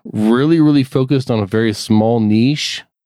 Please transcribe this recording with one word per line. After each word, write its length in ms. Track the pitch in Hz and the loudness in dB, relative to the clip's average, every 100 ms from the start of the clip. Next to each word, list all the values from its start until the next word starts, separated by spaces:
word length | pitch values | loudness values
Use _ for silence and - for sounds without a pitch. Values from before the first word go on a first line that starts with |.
really, 560 | - 107 107 120 147 165 | -10 -2 0 2 2 2
really 240 | 151 147 | 2 2
focused 460 | 131 139 131 139 - | 0 -2 0 -2 -2
on 80 | 113 | -2
a 60 | 95 | -2
very 260 | 110 113 | -2 -2
small 480 | 101 - 107 110 120 | -2 0 2 2 0
niche 640 | 107 107 123 147 - - - _ | 2 2 0 -2 -6 -10 -16 _